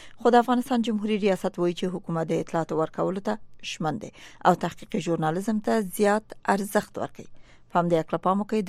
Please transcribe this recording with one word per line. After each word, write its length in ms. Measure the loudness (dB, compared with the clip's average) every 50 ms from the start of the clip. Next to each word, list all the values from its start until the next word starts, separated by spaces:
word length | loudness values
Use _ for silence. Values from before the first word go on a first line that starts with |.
| -18 -18 -14 0
خو 100 | 4 6 6
د 60 | 6 6
افغانستان 420 | 6 2 0 2 0 0 0 2 0
جمهوري 300 | 0 -2 0 0 0 2 2
ریاست 340 | 2 2 2 0 -4 -2 0
وایي 160 | 0 0 0
چې 200 | -2 -4 -4 -4
حکومت 360 | -6 -4 -4 -2 -2 0 0
د 100 | -2 -2 -2
اطلاعاتو 360 | -2 -2 -4 -2 0 0 -2
ورکولو 440 | -2 -2 -2 -2 -2 -2 -2 -2 -4 -4
ته 60 | -4 -6 -8 -14 -16 -14 -12 -12
ژمن 280 | -8 -4 -4 -4 -4 -4 -8
دی 40 | -12 -16 -18 -20 -20 -12 2 4
او 80 | 4 4 4 0
تحقیقي 400 | -4 -6 -8 -10 -6 -6 -4 -2 -2
ژورنالیزم 500 | 0 0 0 0 -2 -2 -2 -2 -2 -2 0 0
ته 160 | 0 0 0 -2 0 2
زیات 340 | 2 4 4 2 -2 -6 -14 -6 0 0 0
ارزښت 480 | 0 0 0 0 0 -2 -2 -6 -8 -8
ورکوي. 240 | -8 -10 -14 -18 -16 -18 -18 -18 -20 -20 -20 -20 -2
په 100 | 0 0
همدې 140 | 2 4 2 2
هکله 240 | 2 0 -4 0 0
پام 160 | 0 0 0
وکړئ 180 | 0 -2 -2 -2 2